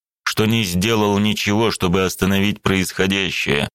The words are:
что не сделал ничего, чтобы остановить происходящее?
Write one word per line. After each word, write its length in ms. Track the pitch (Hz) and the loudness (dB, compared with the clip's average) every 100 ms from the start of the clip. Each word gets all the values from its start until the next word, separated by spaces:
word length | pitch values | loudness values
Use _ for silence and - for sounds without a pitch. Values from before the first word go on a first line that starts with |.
| _ _ | _ _
что 220 | - - 110 | -6 -2 0
не 160 | 113 | 0
сделал 560 | 98 90 110 110 104 101 | 0 0 0 2 2 2
ничего, 520 | 107 104 104 104 113 | 0 -2 -2 0 0
чтобы 340 | - 92 95 | 0 0 0
остановить 580 | 92 - 95 98 101 101 | 0 0 0 2 0 -2
происходящее? 1040 | - 95 87 - 95 98 90 - - 71 71 | 0 0 0 0 0 0 -2 -4 -2 -2 -2